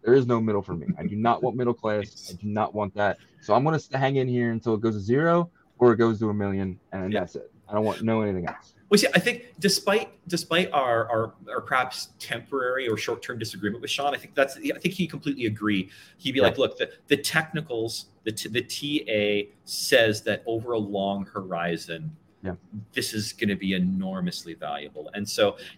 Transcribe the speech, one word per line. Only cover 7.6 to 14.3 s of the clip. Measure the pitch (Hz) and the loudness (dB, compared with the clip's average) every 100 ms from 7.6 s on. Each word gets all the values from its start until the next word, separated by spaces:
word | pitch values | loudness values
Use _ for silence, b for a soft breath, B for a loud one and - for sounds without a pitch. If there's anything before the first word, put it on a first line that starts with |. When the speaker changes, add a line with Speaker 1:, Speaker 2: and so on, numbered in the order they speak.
| - | -4
Speaker 1:
I | |
don't | 104 107 | 0 0
want | 95 | 0
no | 113 113 | 0 2
anything | 107 92 87 | 2 -2 -4
else. | - - _ _ | -10 -18 _ _
Speaker 2:
Well, | 208 | 4
see, | - 180 | 6 2
I | |
think | 240 226 - - | 2 -2 -10 -2
despite, | 196 - - 208 - - - | 0 0 2 0 0 -14 -6
despite | 170 - 165 180 | -6 0 0 2
our, | 147 127 117 113 | 2 2 2 2
our, | 113 113 - - | 0 -2 -6 -8
our | 120 | -8
perhaps | - 135 127 - - _ | 0 0 0 -4 -12 _
temporary | - 117 - 135 123 127 127 | -8 -8 -6 -4 -2 -2 -2
or | 104 | -2
short-term | - 113 - 120 | -2 -4 -6 -8
disagreement | 110 98 101 117 | -8 -4 -4 -4
with | 139 | -6
Sean, | - 143 | -2 -2
I | 131 | -2
think | - | -4